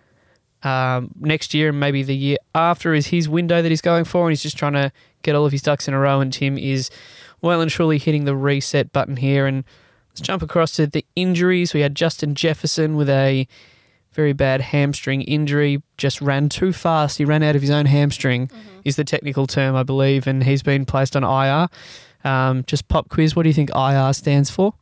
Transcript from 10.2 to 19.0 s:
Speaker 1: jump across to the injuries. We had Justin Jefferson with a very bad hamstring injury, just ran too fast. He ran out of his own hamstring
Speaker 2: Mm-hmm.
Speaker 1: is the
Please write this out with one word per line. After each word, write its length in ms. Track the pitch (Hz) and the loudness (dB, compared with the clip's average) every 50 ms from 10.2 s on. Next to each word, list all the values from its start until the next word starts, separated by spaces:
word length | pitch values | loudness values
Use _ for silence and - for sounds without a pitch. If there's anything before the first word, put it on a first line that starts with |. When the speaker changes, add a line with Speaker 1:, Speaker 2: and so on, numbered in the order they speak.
| 147 | -6
Speaker 1:
jump 180 | - 190 180 165 | -6 -4 -4 -4
across 300 | 151 - 175 165 160 - | -2 0 0 0 0 0
to 100 | - 156 | -2 -2
the 180 | 147 - 156 - _ _ | 0 -2 -4 -6 _ _
injuries. 600 | 180 180 185 180 170 180 185 185 180 175 165 - | -2 -2 0 0 2 2 2 2 2 0 0 0
We 60 | 147 | 0
had 140 | 147 139 143 | 0 -2 -2
Justin 400 | - 165 165 - - 160 147 143 | -2 -2 -2 -2 -2 -4 -4 -2
Jefferson 600 | - - 165 147 - - - - - 156 156 156 | -2 0 -2 -2 -2 -4 -4 -2 -2 -2 0 0
with 140 | 151 147 139 | 0 0 2
a 360 | 139 135 135 135 135 135 131 - - - - _ _ _ _ _ _ _ _ _ _ | 2 2 2 2 2 0 -2 -4 -8 -16 -20 _ _ _ _ _ _ _ _ _ _
very 200 | - 151 147 139 | -2 0 0 0
bad 280 | 143 139 135 131 131 | 0 0 0 0 0
hamstring 600 | 127 - - 147 143 143 139 - - 135 135 135 - | -2 -2 0 0 0 0 -2 -4 -4 -4 -4 -4 -2
injury, 600 | - 151 151 151 143 143 147 147 143 139 139 - _ _ - | -2 -2 0 0 0 0 2 2 2 0 -2 -4 _ _ -4
just 220 | - 139 - - 151 | -4 -4 -4 -2 -2
ran 260 | 139 135 139 147 147 | -2 0 2 0 0
too 240 | - - 185 190 175 | 0 0 0 -2 0
fast. 460 | - - 170 160 156 151 143 - - | 0 0 0 2 2 0 0 0 0
He 60 | 147 | 0
ran 180 | 143 151 156 156 | 2 2 2 2
out 140 | 151 147 | 2 2
of 40 | 143 139 | 2 2
his 80 | 139 | 2
own 140 | 147 147 147 | 2 2 4
hamstring 600 | 139 139 143 147 143 127 - - 135 123 120 127 | 4 4 4 4 2 0 -2 -2 0 0 0 -2
Speaker 2:
Mm-hmm. 340 | 123 - - - - - - - | -4 -8 -14 -20 -20 -20 -6 -4
Speaker 1:
is 100 | 147 131 | -2 -2
the 60 | - | -2